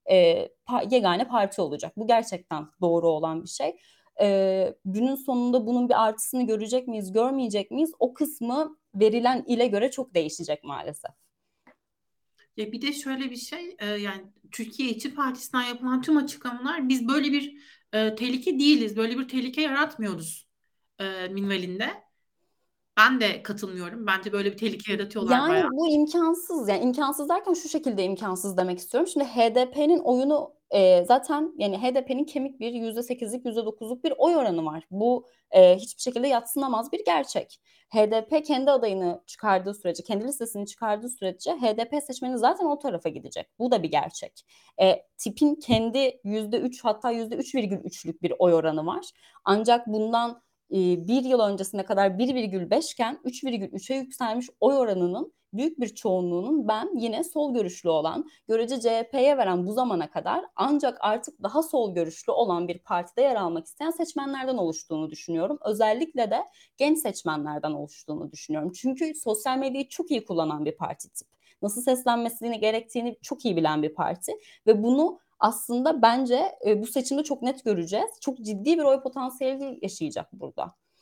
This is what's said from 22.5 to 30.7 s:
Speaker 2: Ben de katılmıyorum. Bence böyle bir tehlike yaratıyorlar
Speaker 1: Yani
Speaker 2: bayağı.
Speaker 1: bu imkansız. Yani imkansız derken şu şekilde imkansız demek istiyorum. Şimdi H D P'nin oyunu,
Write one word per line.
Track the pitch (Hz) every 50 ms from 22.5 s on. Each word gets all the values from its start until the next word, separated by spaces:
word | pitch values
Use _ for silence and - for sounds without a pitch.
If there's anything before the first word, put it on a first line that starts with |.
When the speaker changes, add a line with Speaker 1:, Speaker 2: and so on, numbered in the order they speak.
| _ _ _ _ _ _ _ _ - -
Speaker 2:
Ben | 214 247 262 254
de | 226 202 180 - -
katılmıyorum. | - 202 208 208 190 185 180 175 180 214 233 220
Bence | 202 190 190 190 208 202
böyle | 202 196 202 196
bir | -
tehlike | 220 220 233 - - 214 202
yaratıyorlar | 208 196 202 - 220 226 226 247
Speaker 1:
Yani | 254 285 320
Speaker 2:
bayağı. | 359 370 359 - 262
Speaker 1:
bu | 277 330 330
imkansız. | 302 294 302 302 339 349 339 330 339 339 - - 359 311 226 202
Yani | 196 - 233
imkansız | 254 247 269 294 269 285 285 294 294
derken | 349 381 - 392 349
şu | 359 - 311
şekilde | - 311 311 269 220 196 185
imkansız | 185 196 185 214 196 185 185 - 202 190
demek | 180 185 180 180 180
istiyorum. | - - - 247 339 330 -
Şimdi | 294 277
H | 247 226 240 226 233 220
D | 254 254 254
P'nin | 254 285 294 311 349 320
oyunu, | - - 254 254 262 277 302 285 - - - _ _ -